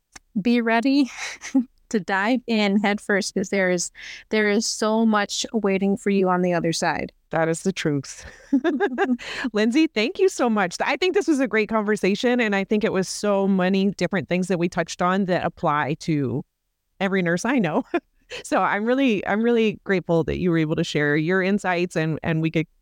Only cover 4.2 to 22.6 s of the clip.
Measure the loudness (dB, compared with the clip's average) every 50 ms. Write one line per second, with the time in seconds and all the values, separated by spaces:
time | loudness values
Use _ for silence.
4.2 | -8 -4 -2 0 2 2 2 0 0 -2 -2 -2 0 0 2 2 4 4 2 2
5.2 | 0 -2 -4 -6 -6 -4 -2 -2 0 0 0 2 2 0 0 0 0 0 2 2
6.2 | 2 2 2 2 2 2 0 0 0 -2 -2 -2 -2 -2 -2 -2 -6 -8 -10 _
7.2 | _ _ -2 0 0 0 0 -2 -2 -4 -4 -2 -2 -2 -2 -2 -4 -8 -12 -16
8.2 | -18 -20 -20 -20 -4 -2 -2 0 0 0 0 0 0 -2 0 0 -2 0 -2 -2
9.2 | -4 -8 -8 -6 -6 -2 0 0 2 2 4 2 2 2 2 0 -2 -2 0 2
10.2 | 0 0 2 2 0 0 2 2 0 -2 -2 -4 -2 -2 -2 0 0 0 2 2
11.2 | 2 2 2 2 0 0 0 0 0 0 0 0 0 0 0 0 2 0 0 2
12.2 | 2 2 2 2 2 2 0 0 0 0 0 0 2 2 0 0 -2 -2 -4 -4
13.2 | 0 0 2 2 2 2 2 2 2 2 2 2 2 0 0 -2 -2 -2 -2 -2
14.2 | -2 -2 -2 -2 0 0 0 0 0 -2 -2 -2 -4 -4 -4 -2 0 0 2 0
15.2 | 0 0 0 0 -2 -2 -4 -4 -2 0 0 0 0 -2 -4 -4 -4 -2 -2 0
16.2 | -2 -2 -4 -6 -8 _ _ _ _ _ _ _ _ _ _ -4 -2 -2 0 0
17.2 | 0 0 0 0 -2 0 0 0 0 0 0 -2 -4 -2 -4 -6 -6 _ _ _
18.2 | _ -16 -16 -14 -6 -2 0 0 2 0 0 0 0 0 0 2 2 2 2 0
19.2 | 0 -2 -2 0 2 2 2 2 2 0 0 -2 -4 -2 -2 0 0 2 0 2
20.2 | 2 0 -2 -2 0 0 2 2 0 0 0 -2 -2 -2 -2 0 0 2 2 0
21.2 | 0 0 0 0 0 0 0 0 0 -2 -2 -2 -2 -2 -2 -2 -2 -2 -2 -4
22.2 | -4 -2 -2 -2 -2 0 0 -2